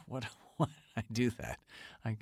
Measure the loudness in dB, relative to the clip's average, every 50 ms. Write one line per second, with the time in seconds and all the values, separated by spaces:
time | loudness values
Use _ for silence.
0 | -8 -6 -4 -4 -4 -6 -8 -12 -20 -8 0 2 2 2 0 -6 -20 -6 -4 -4
1 | -4 0 2 4 4 4 4 0 -4 -6 -6 -8 -10 -16 -16 -16 -16 -16 -12 -4
2 | -2 -2 -2 -2